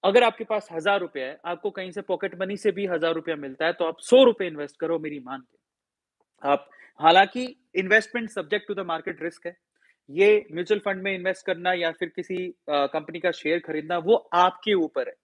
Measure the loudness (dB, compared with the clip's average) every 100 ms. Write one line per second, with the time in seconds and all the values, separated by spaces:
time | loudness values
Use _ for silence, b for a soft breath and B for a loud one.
0 | 4 4 4 0 -6 -6 -4 -4 0 0
1 | -2 -8 -10 -10 -10 -6 -6 -8 -12 -12
2 | -6 -4 -4 -6 -8 -2 -2 -2 -4 -2
3 | -2 -2 -4 -8 -8 -4 -4 -2 -4 -4
4 | 4 8 8 6 -4 -6 -12 _ -4 -4
5 | -6 -12 -12 -14 -16 _ _ _ _ _
6 | _ _ _ _ 0 0 -2 b b _
7 | 6 6 6 2 -8 -10 _ -6 4 2
8 | 2 -6 -6 -8 -4 -6 -4 -8 -6 -6
9 | -6 -8 -8 -10 -16 -16 _ _ _ _
10 | _ 2 6 4 2 -10 -2 -2 -2 -4
11 | -4 -4 -4 -6 -4 -4 -2 -2 -2 -4
12 | -8 -8 -8 -6 -6 -10 -4 0 0 -2
13 | -6 -4 -4 -2 -2 -2 -2 -8 -4 -4
14 | 2 2 2 2 2 2 -2 0 0 -4
15 | -8 -10